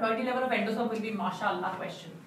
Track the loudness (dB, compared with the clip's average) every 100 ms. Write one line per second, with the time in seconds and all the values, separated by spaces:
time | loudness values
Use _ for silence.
0 | 2 2 2 2 2 2 2 2 0 0
1 | -2 -2 -2 0 0 0 -2 -4 -6 -8
2 | -12 -16